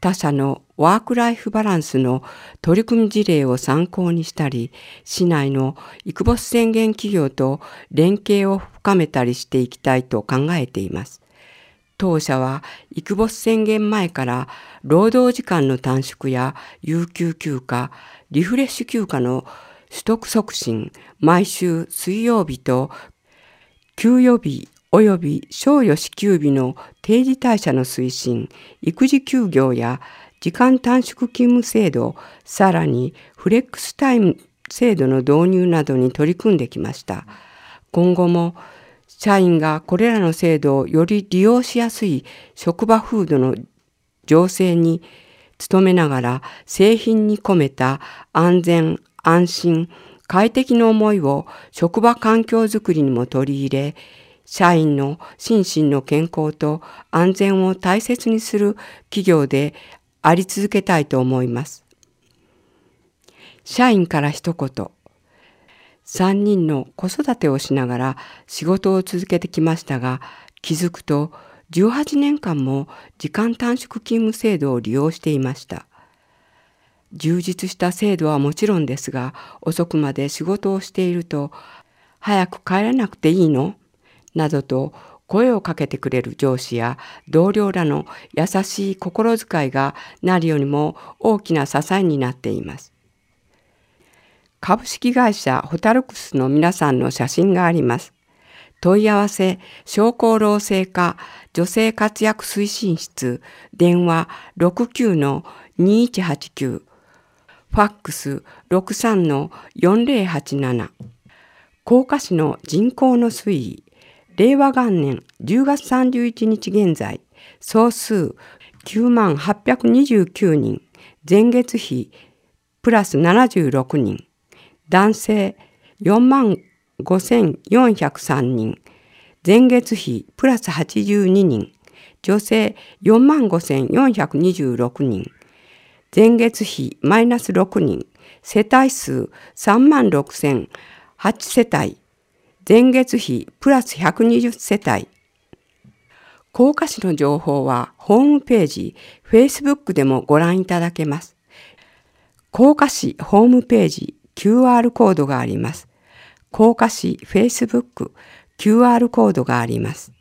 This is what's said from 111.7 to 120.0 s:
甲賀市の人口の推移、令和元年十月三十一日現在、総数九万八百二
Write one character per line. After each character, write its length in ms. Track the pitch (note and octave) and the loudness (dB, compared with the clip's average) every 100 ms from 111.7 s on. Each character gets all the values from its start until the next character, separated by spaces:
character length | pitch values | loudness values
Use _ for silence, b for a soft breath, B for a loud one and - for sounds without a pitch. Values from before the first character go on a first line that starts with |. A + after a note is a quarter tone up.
| b | b
甲 200 | - A#3+ | 2 2
賀 160 | B3+ C#4+ | 2 -4
市 140 | - | -2
の 240 | F3 D#3 - | -2 -2 -4
人 280 | - D#3 A3+ | -6 -2 -2
口 260 | B3 C4 A#3+ | 0 2 2
の 120 | A#3 | 0
推 220 | A3+ - | -2 -4
移、 320 | F3 A2 - _ b b b b - | -4 -4 -12 _ b b b b 0
令 180 | A3+ C#4 | 2 4
和 160 | C#4 | 2
元 180 | B3+ A#3+ | 2 0
年 340 | F#3 C#3+ B2+ - _ | 0 0 -4 -10 _
十 220 | A2+ G#3+ | -2 0
月 220 | C4+ C#4+ - | 2 0 -2
三 240 | B3+ B3+ | 0 0
十 140 | B3+ A#3+ | 0 -4
一 220 | A3+ A3 | -2 -2
日 240 | G#3+ - | -2 -2
現 260 | G3 G3 D#3+ | 0 2 0
在、 220 | G#2 - _ b b b | -6 -10 _ b b b
総 320 | - A3 A#3 | -2 2 2
数 440 | A3+ - G#3+ D#3+ - b b b b - | 0 -4 -4 -4 -8 b b b b -8
九 240 | G#3+ A#3+ | -2 2
万 260 | A#3+ G#3 D3 | 2 2 0
八 200 | D3+ G3+ - | -2 -4 -2
百 220 | B3+ A#3 | -2 2
二 180 | A#3+ | 2